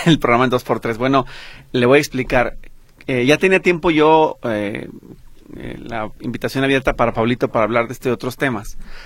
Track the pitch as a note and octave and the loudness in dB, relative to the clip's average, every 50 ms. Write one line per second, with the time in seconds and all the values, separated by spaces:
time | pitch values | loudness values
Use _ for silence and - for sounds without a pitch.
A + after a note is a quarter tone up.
0 | - E3+ D#3+ - - B2 A#2+ A#2 C3 B2+ A#2 B2+ - - B2+ A2+ - B2 A#2 G#2+ | 4 4 4 4 4 2 2 4 4 2 2 0 0 -2 -4 -2 -2 -4 -4 -2
1 | B2 C3 C#3 C#3 B2 - - - - - - - - - - B2+ B2 A#2+ C3+ D3 | 0 2 2 2 0 0 -8 -16 -18 -18 -20 -20 -20 -6 -2 2 4 6 6 6
2 | D3+ - - C3 C3 - - B2+ A#2+ A#2 - - - - - - - _ _ _ | 4 2 -4 -6 -4 0 0 0 0 0 -4 -10 -14 -16 -20 -20 -20 _ _ _
3 | - - C3+ B2 A#2+ B2+ D3 D#3 - F#3+ F#3+ F#3 F#3 F#3 F3 E3 D3 F3 E3 D#3 | -8 -4 -2 0 4 2 2 4 4 2 2 4 2 2 0 0 0 0 2 4
4 | D3+ D#3 D#3+ D#3+ D#3 D3 - - - B2 A2 G#2 G#2 G2+ A2 B2+ - - - - | 6 6 6 6 4 2 0 -4 -6 -4 -4 -2 -4 -4 -6 -8 -10 -12 -16 -18
5 | - - - - - - - - - - - - B2 A#2+ A#2+ - - A#2 A#2 A2+ | -20 -20 -20 -20 -20 -20 -20 -20 -20 -20 -18 -14 -14 -12 -14 -14 -12 -10 -8 -8
6 | A2 G#2+ - - - B2 A2+ - - A#2 - C3+ C3+ C3+ C#3 C3+ C3 D3 C3+ - | -8 -8 -10 -12 -10 -10 -8 -6 -8 -6 -4 -2 0 0 0 0 0 -2 0 0
7 | B2 A#2 G2+ G#2 A2+ A#2 B2 A#2+ - A2+ - A#2+ A2 G#2 A#2 A#2+ A#2 A2+ B2 - | 0 0 0 0 0 0 0 0 -2 -2 0 0 0 2 2 0 -2 -2 -6 -6
8 | - C3 A#2+ A2 - B2+ B2 - D#3 C#3 A#2+ G#2 G#2+ - - - - - - - | -4 -4 -4 -2 -4 -8 -6 -4 -4 -4 -4 -6 -8 -10 -10 -10 -10 -12 -14 -16
9 | - | -16